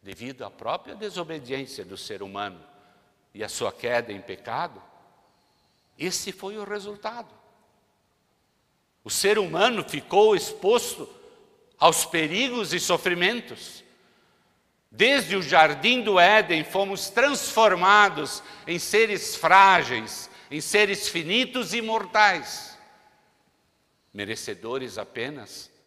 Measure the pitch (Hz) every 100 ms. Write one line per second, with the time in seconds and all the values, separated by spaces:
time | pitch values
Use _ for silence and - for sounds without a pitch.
0 | 98 92 120 127 107 - 110 165 - 208
1 | 208 180 165 156 123 135 131 - 92 95
2 | - 101 98 98 101 87 80 _ _ _
3 | _ _ _ 98 104 - 113 - 117 120
4 | 117 101 - 95 - 120 170 101 - _
5 | _ _ _ _ _ _ _ _ _ _
6 | 160 180 - 180 196 214 202 208 202 208
7 | 214 233 - _ _ _ _ _ _ _
8 | _ _ _ _ _ _ _ _ _ _
9 | - - 190 214 185 160 214 226 147 147
10 | - 185 214 202 - - 185 240 - -
11 | 147 - - _ _ _ _ _ 156 160
12 | - 170 156 180 262 247 185 170 - 175
13 | 190 175 175 240 - 113 - - _ _
14 | _ _ _ _ _ _ _ _ _ 107
15 | 220 277 202 190 156 165 156 143 180 247
16 | 214 185 175 208 170 165 151 190 196 196
17 | - - 277 277 - - 220 180 180 208
18 | 202 151 143 - - - - 170 - 208
19 | 226 196 - - 165 185 196 180 123 120
20 | 110 - - - - 151 - 202 208 196
21 | - 170 160 214 254 254 196 220 220 220
22 | 190 214 208 175 135 - - - - _
23 | _ _ _ _ _ _ _ _ _ _
24 | _ 101 101 110 - 95 110 131 131 104
25 | 101 123 123 147 101 - - _